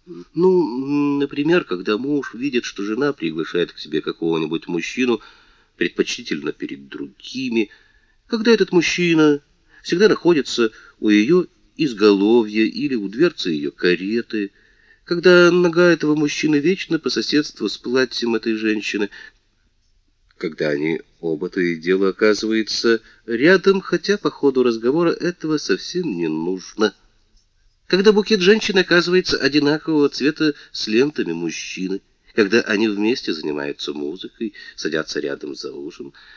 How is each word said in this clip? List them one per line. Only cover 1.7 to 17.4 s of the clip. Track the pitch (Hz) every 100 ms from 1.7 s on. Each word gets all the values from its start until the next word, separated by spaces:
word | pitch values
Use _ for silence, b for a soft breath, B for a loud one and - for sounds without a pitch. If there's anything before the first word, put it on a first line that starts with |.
| 90 92 107
муж | 135 147 127
видит, | 110 139 123
что | - -
жена | 101 110 143
приглашает | 135 82 80 78 87 82
к | -
себе | - 78
какого-нибудь | - 82 82 82 78 80 -
мужчину, | 87 - - 123 113 b b b b b -
предпочтительно | 87 - - - 117 78 73
перед | - - - 67
другими, | - - - - 127 131 113 104 b b b b b _
когда | 233 220
этот | 220 190
мужчина | 180 151 - 175 160 151 143 - _ b b
всегда | - 175 208
находится | 127 165 165 123 - 113 B B _
у | 110
её | 104 110 180 170 _ _ -
изголовья | 151 107 104 101 104 120 107 107
или | 110 - 143
у | 123 98
дверцы | 110 170 - 90
её | 78 71
кареты, | - 90 87 95 113 113 110 101 b b b b b
когда | - 175 180 180 175
нога | 175 180 165 175
этого | 160 151
мужчины | 151 147 - 156 147
вечно | 147 190 - 160
по | 131
соседству | 120 110 147